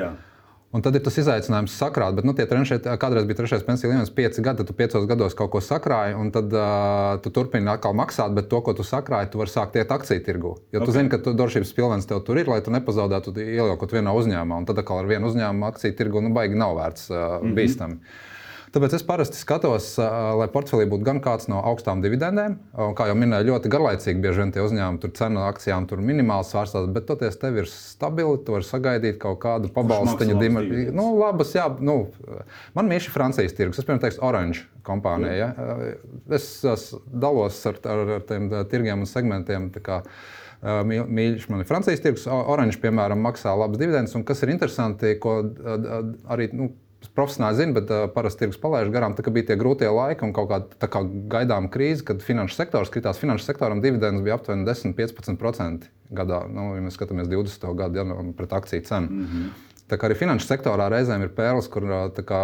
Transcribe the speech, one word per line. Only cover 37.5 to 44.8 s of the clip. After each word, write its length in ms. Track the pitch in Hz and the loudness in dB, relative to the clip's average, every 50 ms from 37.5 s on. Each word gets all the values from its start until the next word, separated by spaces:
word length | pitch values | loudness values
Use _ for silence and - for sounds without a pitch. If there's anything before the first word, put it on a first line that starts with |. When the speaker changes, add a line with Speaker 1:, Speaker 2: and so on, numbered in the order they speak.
| 98 - - 113 | -2 -2 -4 -4
Speaker 2:
ar, 100 | 101 - - | -4 -4 -6
ar, 140 | 113 107 107 104 101 | -4 -2 -2 0 0
ar 160 | 107 101 - | -2 -4 -4
tiem, 240 | - 110 101 104 98 | -4 -4 -4 -2 -2
tā, 140 | 107 104 98 | -2 -2 -2
tirgiem 400 | 101 - 123 117 110 101 101 98 | -2 0 0 0 0 0 -2 -4
un 0 | |
segmentiem, 640 | 95 - 127 120 117 101 98 87 - 101 95 95 92 | -2 -2 0 0 0 0 -2 -2 -4 -4 -4 -4 -6
tā 140 | 92 101 - | -8 -10 -6
kā, 160 | - 95 90 92 - - - - - - - - - - - - | -6 -6 -6 -6 -10 -18 -20 -20 -20 -20 -20 -20 -20 -20 -8 -4
ā, 180 | 101 107 104 107 | -2 0 0 0
mī-, 220 | 110 113 113 117 | 0 0 0 -2
mīļš 400 | 113 113 110 113 113 117 110 113 - | 0 0 2 2 2 2 0 -4 -4
man 120 | 107 95 | -4 -4
ir 80 | 92 - | -2 0
Francijas 320 | 151 180 196 196 170 135 | -2 0 2 2 0 2
tirgus. 240 | - 156 123 - - | 2 2 2 2 -2
O-, 200 | - 131 127 120 123 | -2 -2 0 2 2
Orange, 320 | 143 147 127 110 - - | 2 4 4 2 2 2
piemēram, 400 | - 113 110 113 101 101 104 104 | 0 2 2 4 2 2 2 2
maksā 320 | 110 117 120 - - 107 95 | 2 0 -2 0 0 0 2
labas 240 | 101 110 104 104 117 | 2 2 2 2 0
dividendes, 380 | 151 170 160 139 120 - - 117 | 2 2 2 2 2 0 -2 -4
un 60 | 110 | -2
kas 160 | - 139 135 | -2 0 0
ir 80 | - 123 | 2 0
interesanti, 640 | 156 180 175 127 - - | 2 2 0 0 0 0